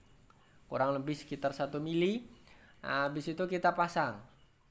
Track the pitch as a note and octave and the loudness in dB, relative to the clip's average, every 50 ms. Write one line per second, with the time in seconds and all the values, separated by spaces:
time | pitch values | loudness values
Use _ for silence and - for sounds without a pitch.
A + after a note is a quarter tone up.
0 | - - - - - - - - - - - - - - C3 B2+ C3 C#3 C#3 C3+ | -20 -20 -20 -20 -20 -20 -20 -20 -20 -20 -20 -20 -10 -4 0 2 2 2 2 0
1 | C3+ D3+ D3 C#3+ - - C#3+ - - C#3 C#3 - C#3+ C#3 D3 D3 D3+ D#3+ E3 E3+ | 0 -4 -4 -6 -6 -8 -6 -2 -2 -2 -2 -2 -2 -2 -2 -2 -2 0 2 4
2 | F3 F#3+ G#3+ A#3+ A#3+ - - - - - - - - - - - - C3+ C3+ C#3 | 4 4 2 0 -4 -10 -18 -20 -20 -20 -20 -20 -20 -20 -18 -10 -6 -2 0 0
3 | C#3+ C#3+ D3 D3+ C#3+ E3+ D#3+ F3 F#3 F3+ F#3 F3 F3 F3 F3 F3 F3 E3+ - E3+ | 0 0 -2 -4 -4 -4 -2 -2 -2 -2 0 2 4 4 4 4 2 2 2 0
4 | D3 B2 G#2 G#2 - - - - - - _ _ _ _ | 0 0 -2 -6 -12 -18 -20 -20 -20 -20 _ _ _ _